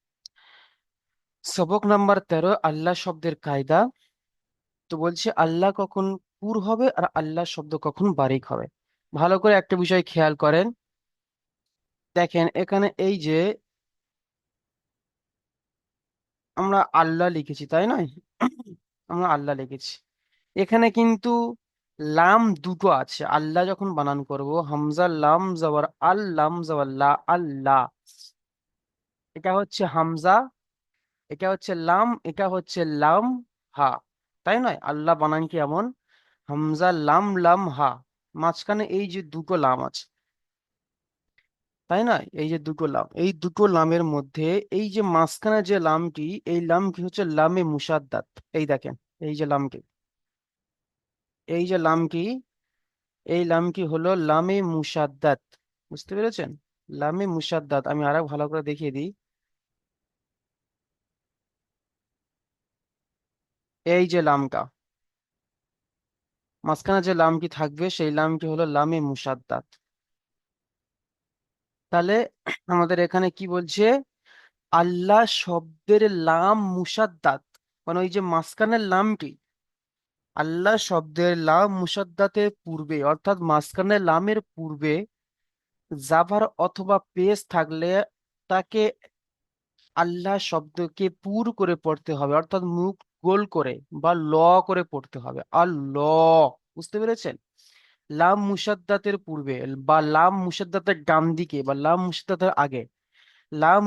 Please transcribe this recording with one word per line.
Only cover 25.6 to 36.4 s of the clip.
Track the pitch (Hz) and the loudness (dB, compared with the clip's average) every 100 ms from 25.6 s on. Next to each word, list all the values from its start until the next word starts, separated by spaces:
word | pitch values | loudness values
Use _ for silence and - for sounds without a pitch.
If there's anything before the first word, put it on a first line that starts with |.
জবর | 160 147 147 - 165 | -2 0 -2 0 0
আল, | 190 208 160 | 2 0 0
লাম | 151 170 160 | 0 -2 -4
জবর | 151 135 135 | -4 -4 0
লা, | 139 147 - | 2 2 2
আল্লাহ। | 175 165 135 135 135 123 - _ _ - _ _ _ _ _ _ _ _ _ _ 160 | 0 0 -4 2 2 2 -6 _ _ -20 _ _ _ _ _ _ _ _ _ _ -6
এটা | 185 190 | -2 0
হচ্ছে | 202 - 185 | -2 -2 -2
হামজা, | 151 160 160 170 208 262 - _ _ _ _ _ _ _ | 0 0 0 4 4 2 -6 _ _ _ _ _ _ _
এটা | 147 190 | -6 -4
হচ্ছে | 190 - 175 165 | -4 -4 -4 2
লাম, | 180 233 233 - | 2 2 -2 -6
এটা | 160 190 | -4 -2
হচ্ছে | 185 - 185 165 147 | -2 -6 -4 -2 2
লাম | 151 180 240 254 247 _ _ - | 4 4 2 -2 -8 _ _ -2
হা, | 139 123 - _ _ _ | 0 0 -8 _ _ _
তাই | - 220 | -2 0
নয়? | 254 - - | 0 -4 -6
আল্লাহ | 147 156 165 | -4 0 0
বানান | 151 156 160 | 2 0 -2
কি | 170 143 | -2 -2
এমন? | 160 233 254 _ _ _ _ | -2 -4 -8 _ _ _ _